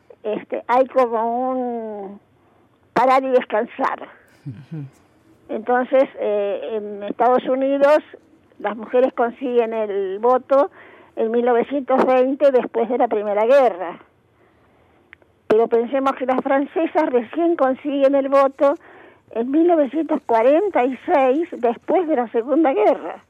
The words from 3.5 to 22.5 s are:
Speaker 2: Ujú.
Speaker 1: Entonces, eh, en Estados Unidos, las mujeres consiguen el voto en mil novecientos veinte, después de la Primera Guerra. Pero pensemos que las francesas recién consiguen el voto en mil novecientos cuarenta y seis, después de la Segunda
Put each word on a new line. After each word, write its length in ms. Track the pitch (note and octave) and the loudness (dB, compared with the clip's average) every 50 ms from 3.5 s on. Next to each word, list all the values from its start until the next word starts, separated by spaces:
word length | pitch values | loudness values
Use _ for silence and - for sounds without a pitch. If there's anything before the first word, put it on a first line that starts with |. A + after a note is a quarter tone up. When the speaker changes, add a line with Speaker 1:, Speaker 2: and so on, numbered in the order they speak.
| - G#3+ A#3+ - - - C4 - - - - - - - _ _ _ _ _ | -2 -4 -4 -4 -6 -6 -4 -4 -4 -6 -10 -16 -20 -20 _ _ _ _ _
Speaker 2:
Ujú. 380 | C#3 A2 - C3 - D#3+ D#3 C#3+ C3+ - _ _ _ _ _ _ _ _ _ _ - | -16 -16 -16 -16 -14 -14 -12 -12 -14 -16 _ _ _ _ _ _ _ _ _ _ -10
Speaker 1:
Entonces, 540 | A#3+ A3 G#3+ - B3 B3 B3+ - C#4 C4 C4+ - - - | -10 -8 -4 -2 -2 -2 0 0 2 0 0 0 -2 -6
eh, 400 | - G#3+ G#3 G#3 G3+ G3+ F#3+ - - D#3 A3+ | -4 -2 -2 -2 -2 -4 -4 -6 -6 -8 -8
en 300 | G#3+ G#3 G#3 G#3 G3+ G3+ | -8 -8 -10 -10 -10 -10
Estados 400 | G3+ - - A#3 B3 B3+ B3+ - | -10 -4 0 2 2 2 2 0
Unidos, 540 | - B3+ C4 C4+ C4+ C#4 C#4 C#4 C#4 D4+ D#4 - - - - _ _ _ _ _ _ _ - | -2 -2 -2 0 0 0 2 4 4 4 2 0 -4 -12 -20 _ _ _ _ _ _ _ -10
las 160 | - G#3 G#3 | -8 -8 -8
mujeres 380 | A#3 G#3+ - - B3+ B3+ C4 - | -8 -8 -2 0 2 2 2 0
consiguen 600 | - A#3+ A#3 A#3+ - C4+ B3 B3 A#3+ A#3 A3+ A3+ | -2 -2 -2 -4 -6 -6 -2 0 0 0 0 -2
el 460 | A3 G#3+ G#3 G3 G3+ G3 F#3 F#3+ G3+ | -4 -4 -4 -4 -4 -4 -4 -4 -2
voto 520 | A3 A#3+ B3+ B3+ B3+ - C#4 C4+ D4 F#4+ - - - - - - - _ _ | 0 2 2 2 2 2 2 2 2 0 -4 -10 -20 -20 -20 -20 -20 _ _
en 160 | - A3+ A3 | -6 -4 -2
mil 140 | A3+ A#3+ A#3+ | -2 0 0
novecientos 600 | B3 A#3+ A#3 A#3+ - C4+ C#4+ B3+ - C4 B3+ B3 | 2 2 0 0 -2 -4 -6 -2 0 0 2 2
veinte, 460 | B3+ B3+ B3+ B3+ C4 C#4 - D4+ C#4 | 2 2 2 2 0 0 2 2 4
después 380 | C4 B3 G3+ - - A3+ A#3 G#3 | 4 2 0 0 -2 -4 -2 -2
de 80 | B3 A#3+ | 0 0
la 100 | C4 A3+ | 0 0
Primera 380 | A#3 G#3 G#3 G#3+ G3+ G#3 A3 | 0 -2 -2 -2 -2 0 2
Guerra. 540 | A3+ C#4 C#4+ C4 A3+ F3 F3 F#3 E3 F3+ - - _ _ _ _ _ _ _ _ _ _ _ _ _ _ _ _ _ _ _ _ _ - - _ _ _ _ _ - | 4 4 6 4 4 2 -2 -6 -10 -12 -14 -18 _ _ _ _ _ _ _ _ _ _ _ _ _ _ _ _ _ _ _ _ _ -20 -20 _ _ _ _ _ 0
Pero 200 | G#3+ A3 A#3 A3+ | 2 2 2 2
pensemos 460 | - A3+ A#3+ A3+ C4+ C4+ C4+ C4+ C4+ | 0 0 0 -2 -2 -2 -2 -2 -2
que 120 | - C4 | -2 -2
las 160 | B3 C4 C4 | -2 -2 -2
francesas 640 | - C4+ C#4 C#4 C#4+ C#4 - F#4 E4 - - E4 D#4 D#4 | 0 0 0 0 -2 -2 -2 -4 -4 -2 0 0 0 0
recién 460 | B3+ A#3+ A3+ - - D4+ E4+ E4+ E4+ | 0 -2 -2 -2 -4 -2 0 0 0
consiguen 600 | E4 C#4 B3+ C4 - - D4 C4+ C#4+ C#4 C4+ C#4+ | 2 0 0 0 -2 -4 -6 0 2 2 2 2
el 140 | C#4 C4+ C4+ | 2 0 2
voto 460 | C#4 C#4 C4+ C4+ C#4 - D4+ C#4 D4+ E4 - - - - - - _ _ _ _ | 2 2 2 2 2 2 2 2 2 0 -6 -16 -20 -20 -20 -20 _ _ _ _
en 180 | - A3 A#3+ C4 | -6 -6 -4 0
mil 160 | C4+ D#4+ E4+ F4 | 2 2 4 4
novecientos 520 | F4 D#4+ C#4+ A#3 - D#4+ D#4 D4 D#4 - - | 4 2 2 0 -2 -4 -4 -2 -4 -4 -2
cuarenta 580 | - A#3 A3+ A#3 C4 D4 E4 G#4 G4+ - C#4+ B3 | 0 0 2 4 4 4 4 2 0 0 0 0
y 120 | C4+ B3+ - - | -2 -2 -6 -4
seis, 420 | D#4 E4+ C#4+ C4 B3+ C4 D#4 E4+ - | 0 0 2 2 2 2 0 -2 -6
después 560 | - A#3 A#3 A#3 A#3 - - - D4 F4 F4+ D4+ | -6 -4 -2 -2 -2 -4 -4 -2 0 0 0 0
de 80 | D#4 | -2
la 120 | B3 A#3+ A3 | -2 -2 -2
Segunda 420 | - A#3 A3 C#4 | -4 -4 -2 0